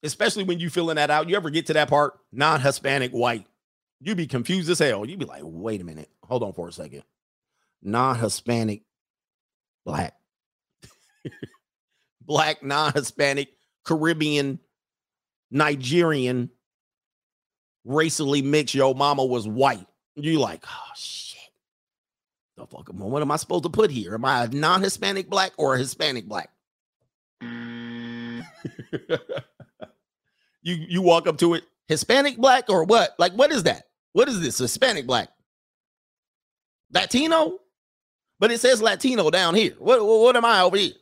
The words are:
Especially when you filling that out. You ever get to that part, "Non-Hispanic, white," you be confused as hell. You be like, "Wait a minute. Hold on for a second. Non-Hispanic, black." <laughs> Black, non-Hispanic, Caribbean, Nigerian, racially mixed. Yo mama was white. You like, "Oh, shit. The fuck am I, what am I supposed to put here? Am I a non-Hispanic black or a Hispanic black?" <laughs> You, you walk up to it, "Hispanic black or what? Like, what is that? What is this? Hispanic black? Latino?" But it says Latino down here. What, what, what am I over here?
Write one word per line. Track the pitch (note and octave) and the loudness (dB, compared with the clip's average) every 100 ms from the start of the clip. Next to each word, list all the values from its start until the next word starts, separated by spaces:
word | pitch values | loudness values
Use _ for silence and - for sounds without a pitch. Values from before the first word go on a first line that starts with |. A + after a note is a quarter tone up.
Especially | D3+ - G3 G3 | -10 -2 -2 -2
when | F#3 F3 | -4 -4
you | E3+ | -4
filling | F3 E3 D#3 | -2 -2 0
that | D3 | 2
out. | D3+ D#3+ | 2 0
You | F#3+ | -2
ever | E3 | -2
get | D3+ D#3 | -4 0
to | |
that | D#3 D3 | 0 2
part, | D3 D3 - _ | 2 0 -4 _
"Non-Hispanic, | A#2+ D3 D#3 C3+ C#3 C#3 C3+ B2+ | 0 2 2 0 0 -2 -2 -2
white," | B2+ A#2+ A#2 - _ _ _ _ _ | -2 -2 -2 -8 _ _ _ _ _
you | C3+ | -6
be | F3 D#3 | -4 -4
confused | B2+ B2 F#3+ D#3+ | -4 -2 -4 -2
as | E3+ | 0
hell. | D3+ G#2 | 2 0
You | A2 F#3+ | -6 -10
be | |
like, | C#3 C#2 | -12 -12
"Wait | D2+ E2 G#2+ G#2+ | -16 -10 -6 -6
a | |
minute. | F2 D#2 D2 _ | -8 -16 -20 _
Hold | _ B2+ | _ -4
on | G#2+ | -4
for | F2 E2+ | -8 -12
a | |
second. | E2+ D#2 C#2+ - _ _ _ _ _ _ _ | -12 -16 -16 -20 _ _ _ _ _ _ _
Non-Hispanic, | F#2+ A2+ C3 A#2+ A2+ - - A#2 A2 G#2 _ _ _ _ _ _ _ _ _ _ | -6 0 0 0 -2 -4 -4 -2 -2 -6 _ _ _ _ _ _ _ _ _ _
black." | - D2+ E2+ _ _ _ _ _ _ _ - _ _ _ | -10 -8 -8 _ _ _ _ _ _ _ -20 _ _ _
<laughs> | - - - _ _ _ _ _ _ _ | -18 -16 -20 _ _ _ _ _ _ _
Black, | - D3+ D#3 D#3 | -2 0 0 -2
non-Hispanic, | C#3 C#3+ D3+ C3 C3 - C#3+ C#3 C#3+ _ _ _ | -4 0 0 -2 -6 -2 -2 0 -6 _ _ _
Caribbean, | - D#3+ D#3 E3 D3+ D3 C#3 C3 _ _ _ _ _ _ _ _ _ | -4 0 0 0 0 0 -2 -6 _ _ _ _ _ _ _ _ _
Nigerian, | C3+ D3+ C#3+ B2+ E3+ E3+ D3 B2+ B2+ B2 _ _ _ _ _ _ _ _ _ _ _ _ _ | 0 0 0 -2 0 2 0 -2 -2 -6 _ _ _ _ _ _ _ _ _ _ _ _ _
racially | - C#3 D#3+ - C#3+ C#3+ | -4 0 0 0 0 0
mixed. | C#3 D3+ C#3 | 2 0 0
Yo | C3+ C3+ | 2 2
mama | C3 C#3+ C#3 | 4 2 2
was | C3 B2 G#2 | 2 0 -4
white. | G#2+ C3+ A2+ F2+ _ _ | 2 2 0 -10 _ _
You | - D3 D#3+ | -8 -2 0
like, | A2+ E2 - | 0 -4 -14
"Oh, | - - | -16 -16
shit. | - - - - - - _ _ _ _ _ _ _ _ _ _ _ | -16 -14 -14 -16 -18 -20 _ _ _ _ _ _ _ _ _ _ _
The | - | -20
fuck | - - | -20 -18
am | F#2+ | -12
I, | G2 | -6
what | C#3 | -4
am | D3 | -2
I | D3 | -2
supposed | - F3+ | -2 -4
to | F3 | -2
put | F#3+ G#3+ | 0 0
here? | C3 F2+ | 0 -8
Am | A2 | -4
I | C3 C3 | 0 0
a | A#2+ | 0
non-Hispanic | C#3 D#3 F#3 G3 - G3 G3 E3+ | 0 2 2 0 -2 -4 -4 -4
black | G3 F#3+ - | -2 -2 0
or | D3 | 0
a | C3 | 0
Hispanic | C3 - D#3 B2+ G#2 | -2 -4 -4 -4 -8
black?" | G2+ - _ _ _ _ _ _ _ _ _ | -10 -10 _ _ _ _ _ _ _ _ _
<laughs> | A#3 A#3 A#3 A#3 A#3 A#3 A#2+ A#2+ A#2 A#2+ E3 - C#3 - - - - D#3+ - - - _ - _ - _ _ _ _ _ _ _ | -14 -12 -12 -12 -12 -12 -12 -12 -12 -12 -14 -14 -16 -14 -12 -12 -6 -6 -6 -12 -12 _ -20 _ -20 _ _ _ _ _ _ _
You, | E3 | -8
you | F3 D#3+ F3+ | -8 -4 0
walk | F3+ E3+ E3+ | 4 4 4
up | D#3 | 2
to | E3+ | 2
it, | E3+ - _ _ | 2 -4 _ _
"Hispanic | D#3+ - B3 C#4+ A#3+ | -4 2 2 2 2
black | C4 B3+ B3 | 4 4 4
or | F#3+ | 0
what? | E3 A3+ F3+ - | 4 4 4 2
Like, | F3 | 0
what | F#3+ D4 | 4 2
is | D4 | 4
that? | D#3 - - _ _ | 0 0 -8 _ _
What | F3 C#4 | 2 2
is | A3 | 2
this? | D#3 - | -2 -2
Hispanic | F#3+ - C4 G3 B2 | -4 0 0 0 -2
black? | A#2+ - _ _ _ _ _ _ _ _ _ _ _ _ _ _ _ _ | -2 -2 _ _ _ _ _ _ _ _ _ _ _ _ _ _ _ _
Latino?" | F3+ F#3 B3 D#4 D#4+ D#4 F#4 _ _ _ _ _ _ _ _ | -2 0 0 2 2 2 -2 _ _ _ _ _ _ _ _
But | A3 | 0
it | A#3 | 4
says | B3 B3 | 4 4
Latino | A3 G3 C4 B3 D#3+ | 2 0 0 2 2
down | F3 F3 | 2 2
here. | F3+ A3 - | 2 2 -2
What, | E3 B3 | 2 4
what, | G#3+ A3 | 6 6
what | A#3 A#3+ | 6 6
am | |
I | A#3 G#3+ | 4 6
over | F3+ G3 | 4 4
here? | F#3 - | -2 -6